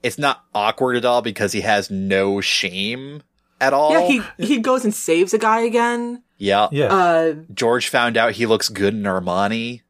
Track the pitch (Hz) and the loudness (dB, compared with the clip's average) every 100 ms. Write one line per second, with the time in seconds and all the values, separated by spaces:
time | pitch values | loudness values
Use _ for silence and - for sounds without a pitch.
0 | 123 - 143 131 _ 107 104 - 131 123 | -6 -2 -2 -2 _ -2 -2 0 0 0
1 | 123 120 117 101 104 104 104 104 95 98 | 2 2 0 -4 -2 -2 0 0 0 -4
2 | 98 98 98 101 95 - 98 92 101 123 | 0 0 2 0 -2 -2 -4 -4 -6 -6
3 | 135 147 _ _ _ _ 135 135 151 165 | -12 -16 _ _ _ _ 0 2 4 4
4 | 180 262 208 - 220 269 233 254 233 214 | 2 0 -2 -8 -2 0 2 0 0 -4
5 | - 165 185 220 220 226 233 233 240 240 | 0 0 2 2 2 0 2 0 0 -2
6 | 233 247 _ _ 101 98 107 143 147 190 | -6 -10 _ _ 0 2 2 0 2 4
7 | 180 165 165 156 165 98 226 127 - 131 | 4 2 0 -2 -12 -2 0 0 0 0
8 | 120 113 113 110 117 110 - 101 101 110 | 2 2 0 0 0 2 0 -2 -2 0
9 | 101 92 90 90 101 113 117 120 _ | -2 -2 -2 0 0 -2 -8 -12 _